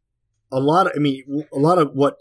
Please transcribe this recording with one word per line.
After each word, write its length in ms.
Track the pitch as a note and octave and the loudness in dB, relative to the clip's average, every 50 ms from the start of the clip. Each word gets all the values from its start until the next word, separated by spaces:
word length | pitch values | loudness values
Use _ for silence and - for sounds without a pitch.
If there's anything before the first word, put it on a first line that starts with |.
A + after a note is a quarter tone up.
| _ _ _ _ _ _ _ _ _ - C3 | _ _ _ _ _ _ _ _ _ -8 -6
a 80 | C3 | -2
lot 280 | C#3 C#3+ D#3+ F3+ F#3+ F3 | 0 2 2 2 2 0
of, 40 | - | 0
I 40 | D3 | -2
mean, 260 | D3 C#3+ C3+ C3+ C3+ | -2 -2 -2 -4 -8
w-, 220 | C#3+ C#3 D3 D3+ _ - | -10 -10 -10 -10 _ -4
a 40 | C#3 | 0
lot 200 | C#3+ D#3+ F3+ F3+ | 2 2 4 2
of 140 | D#3 C#3 B2+ | 2 0 0
what 240 | C3 C#3+ C#3 - - | 0 0 0 -2 -4